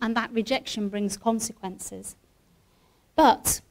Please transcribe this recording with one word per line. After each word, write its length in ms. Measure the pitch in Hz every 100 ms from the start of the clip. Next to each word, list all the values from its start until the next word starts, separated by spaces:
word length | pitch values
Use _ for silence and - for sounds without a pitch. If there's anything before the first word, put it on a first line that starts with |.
and 120 | 226
that 160 | 233 220
rejection 560 | 226 214 262 - 220 202
brings 260 | 202 202 196
consequences. 1000 | 226 226 220 - 190 190 - 190 196 - _ _ _ _ _ _ _ _ _ -
But 460 | 285 - - - -